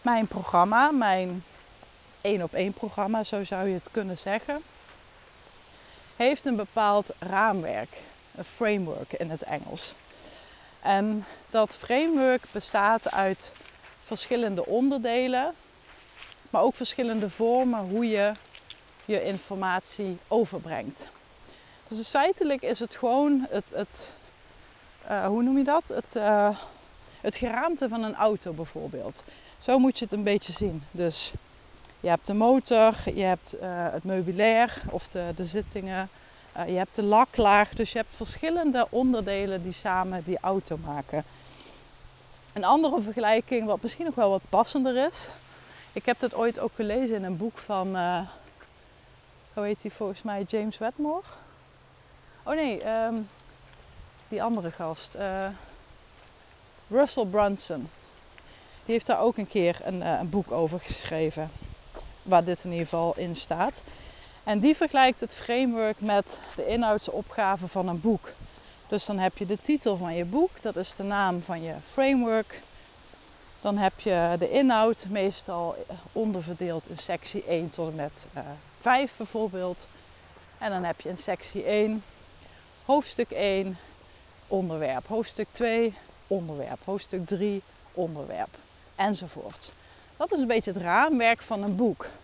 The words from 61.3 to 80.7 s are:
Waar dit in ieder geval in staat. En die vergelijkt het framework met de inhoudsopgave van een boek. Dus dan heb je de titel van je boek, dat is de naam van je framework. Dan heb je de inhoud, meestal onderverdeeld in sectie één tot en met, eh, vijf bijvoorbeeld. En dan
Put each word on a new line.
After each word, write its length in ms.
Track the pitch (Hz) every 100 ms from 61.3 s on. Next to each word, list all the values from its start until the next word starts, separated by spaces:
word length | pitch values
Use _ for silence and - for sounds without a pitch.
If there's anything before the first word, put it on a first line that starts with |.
| - 156 - - - - - - -
Waar 200 | - 180
dit 200 | 170 175
in 80 | 185
ieder 140 | 170
geval 280 | 165 170 170 -
in 180 | 180
staat. 480 | 165 - 165 220 - - - - - - -
En 160 | - 208
die 160 | 262
vergelijkt 440 | 311 311 277 262 254
het 140 | 233
framework 680 | - - 240 262 226 214 214
met 380 | 208 202 - - -
de 120 | - 156
inhoudsopgave 1000 | 233 226 208 - - - - 196 196 175
van 200 | 196 185
een 140 | 175
boek. 300 | 208 208 - - - - - - -
Dus 180 | 208
dan 140 | - 202
heb 180 | 185 -
je 80 |
de 140 | 185 208
titel 380 | - 294 226 185
van 180 | 175
je 100 | 170
boek, 360 | 175 247 370 -
dat 140 | 220
is 200 | 175 180
de 80 | -
naam 380 | 202 202 190 180
van 220 | 170 170
je 100 | 165 156
framework. 800 | - - 269 269 233 220 208 - - - - - - - - - - -
Dan 160 | 208 202
heb 220 | 190 -
je 360 | 214 180 170 175
de 100 | 175
inhoud, 560 | 277 269 220 226 226 185
meestal 760 | 208 190 190 - 175 170 - - 180 -
onderverdeeld 800 | - 220 185 165 175 180 165 -
in 80 | 165
sectie 460 | - 170 - 202 -
één 220 | 170 170
tot 200 | - 160
en 60 |
met, 320 | 156 147 - -
eh, 100 | 143 143 147 - -
vijf 380 | 240 254 277 -
bijvoorbeeld. 720 | 220 226 214 185 180 180 - - - - - - - -
En 120 |
dan 140 | 220